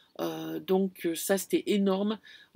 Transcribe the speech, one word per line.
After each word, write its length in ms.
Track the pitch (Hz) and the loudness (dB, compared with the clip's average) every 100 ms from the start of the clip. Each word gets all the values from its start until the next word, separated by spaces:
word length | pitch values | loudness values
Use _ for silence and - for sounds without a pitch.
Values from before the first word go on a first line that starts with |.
| _ - | _ -6
Euh, 380 | 165 160 160 160 | -6 -6 -8 -8
donc, 480 | 160 190 190 - 170 | 0 2 2 -2 -4
euh, 80 | |
ça, 220 | 165 - 196 | -4 0 0
c'était 280 | - 175 - | 2 -2 2
énorme. 520 | 202 196 190 208 214 - - - | 2 2 2 0 -4 -10 -20 -16